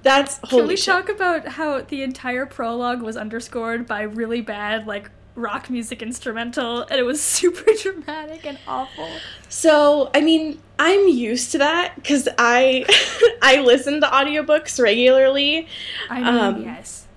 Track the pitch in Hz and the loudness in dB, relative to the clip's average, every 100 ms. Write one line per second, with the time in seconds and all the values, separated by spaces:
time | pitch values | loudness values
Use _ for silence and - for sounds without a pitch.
0 | 262 269 277 - - 254 233 392 - 359 | 4 2 2 -8 0 2 2 -2 0 0
1 | 381 415 359 330 - 254 311 269 - 285 | 0 -2 -2 -2 -6 -8 -4 -6 -6 -8
2 | 269 262 254 247 269 - 233 233 247 247 | -8 -8 -8 -6 -8 -6 -6 -4 -4 -4
3 | 220 220 214 226 - 240 226 233 240 208 | -8 -10 -10 -10 -10 -8 -6 -6 -6 -6
4 | 214 220 226 240 226 208 208 226 214 202 | -6 -6 -4 -4 -6 -8 -6 -6 -6 -12
5 | 202 - - - 226 247 - 247 220 233 | -12 -20 -20 -10 -8 -8 -6 -8 -8 -10
6 | 220 247 254 226 240 262 233 240 - 269 | -10 -10 -8 -8 -6 -6 -4 -6 -4 -2
7 | 247 294 - - 359 349 - 440 381 359 | 0 -2 -2 0 0 2 2 2 -2 -8
8 | 294 311 302 320 294 277 - - 269 - | -10 -12 -12 -12 -12 -12 -8 -8 -8 -10
9 | 320 330 - - - - 320 302 294 294 | -12 -12 -16 -18 -14 0 4 6 6 4
10 | 262 294 311 320 311 294 _ - 311 403 | 2 2 4 2 0 -10 _ -2 2 4
11 | 392 254 233 247 - 302 285 330 359 - | 4 2 -2 -4 -4 0 0 0 -4 -8
12 | - 285 - - 233 240 262 262 311 403 | -2 0 0 2 4 4 4 2 2 2
13 | - - 466 233 262 269 254 254 277 302 | 2 2 2 6 4 6 6 4 2 0
14 | 285 269 277 302 294 302 311 - 233 226 | 2 2 2 -2 2 0 0 0 2 4
15 | 247 262 269 277 285 320 320 - - - | 6 6 6 4 0 -2 -6 -16 -14 -12
16 | - 240 240 240 214 220 226 240 - - | -10 -4 0 2 0 -2 -10 -14 -16 -20
17 | - | -20